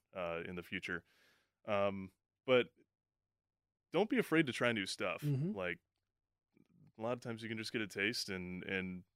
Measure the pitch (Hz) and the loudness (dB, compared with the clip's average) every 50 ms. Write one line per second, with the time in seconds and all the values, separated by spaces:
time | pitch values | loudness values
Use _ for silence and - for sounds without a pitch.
0 | _ _ - 92 87 85 85 85 87 95 90 87 85 - 101 90 - - 87 85 | _ _ -8 -6 -4 -4 -4 -4 -4 -6 -6 -8 -8 -6 -6 -6 -4 -4 -4 -6
1 | - _ _ _ _ _ _ _ _ _ _ _ - 110 104 101 101 101 98 98 | -6 _ _ _ _ _ _ _ _ _ _ _ -4 -2 0 2 2 2 0 -2
2 | 95 92 - _ _ _ _ _ _ 131 127 123 113 - - _ _ _ _ _ | -6 -10 -12 _ _ _ _ _ _ 4 6 6 6 4 -2 _ _ _ _ _
3 | _ _ _ _ _ _ _ _ _ _ _ _ _ _ _ _ _ _ - 165 | _ _ _ _ _ _ _ _ _ _ _ _ _ _ _ _ _ _ 0 2
4 | 214 220 285 233 180 - 156 160 160 127 - - 123 120 117 107 95 - - - | 2 4 2 2 2 4 6 4 6 4 2 2 2 2 4 2 0 -2 -2 -2
5 | 107 92 82 - 147 147 143 127 151 185 214 98 90 87 85 - _ _ _ _ | -2 -2 -2 0 0 0 0 2 0 0 -2 0 -2 -2 -2 -4 _ _ _ _
6 | _ _ _ _ _ _ _ _ _ _ _ _ _ _ _ - - - - 110 | _ _ _ _ _ _ _ _ _ _ _ _ _ _ _ -20 -20 -20 -10 -6
7 | 110 117 127 127 - 123 113 110 117 110 113 110 110 - - 120 107 92 - 101 | -4 -2 -2 -4 -4 -6 -8 -6 -6 -6 -6 -6 -6 -4 -2 -2 -2 -2 0 0
8 | 98 110 120 - - - 95 92 90 90 90 90 - - 98 95 92 92 90 90 | 2 2 2 0 -4 -4 -4 -4 -4 -4 -6 -6 -4 -2 -2 -2 -2 -2 -6 -8
9 | 87 _ _ | -12 _ _